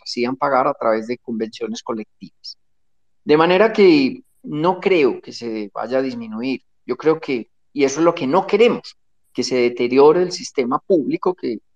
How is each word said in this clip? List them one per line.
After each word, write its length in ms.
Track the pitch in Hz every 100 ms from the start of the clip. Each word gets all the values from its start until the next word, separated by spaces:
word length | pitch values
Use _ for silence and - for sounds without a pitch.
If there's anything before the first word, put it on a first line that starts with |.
hacían 320 | - - 120 131
pagar 320 | 143 131 143
a 60 |
través 340 | 139 117 110 110
de 100 | 123
convenciones 640 | - 110 110 - 110 117
colectivas. 760 | - 113 107 _ - _ - - _ _ _ _ _ _
De 120 | - 151
manera 360 | 170 180 208
que 500 | - 196 151 131 - - _
no 360 | 127 147 165 185
creo 420 | 190 180 131 92
que 120 | -
se 380 | 120 117 110 104
vaya 240 | 110 117 131
a 40 |
disminuir. 600 | 135 120 113 110 131 123 _ _ -
Yo 100 | -
creo 220 | 151 160
que, 320 | - 127 - _ _
y 120 | -
eso 160 | 135 147
es 40 |
lo 100 | 170
que 120 | - 131
no 200 | 170 190
queremos, 520 | 208 233 120 - - _ _ _
que 100 | -
se 140 | 120 127
deteriore 640 | 120 120 120 131 147 170
el 80 | 180
sistema 480 | - - - 123 143
público, 560 | - 185 123 - 185
que, 240 | 180 131 110 _